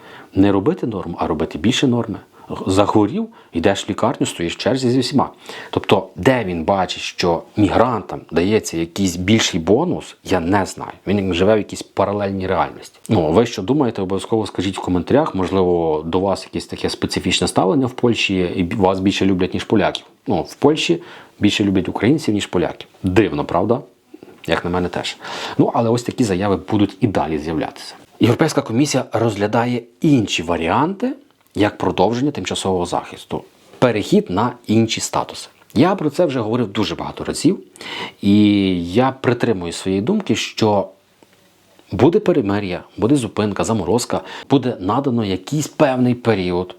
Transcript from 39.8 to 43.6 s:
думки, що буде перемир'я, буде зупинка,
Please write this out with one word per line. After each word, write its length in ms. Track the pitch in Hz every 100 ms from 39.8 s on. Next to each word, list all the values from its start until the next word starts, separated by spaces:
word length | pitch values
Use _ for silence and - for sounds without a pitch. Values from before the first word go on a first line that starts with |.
| 95 98
думки, 340 | 120 214 - 110
що 520 | - - 110 101 - - _ _ _ _ _ _ _ _ _
буде 280 | 95 135 196
перемир'я, 640 | 196 165 101 101 101 85 - -
буде 200 | 110 147
зупинка, 480 | 107 - 104 95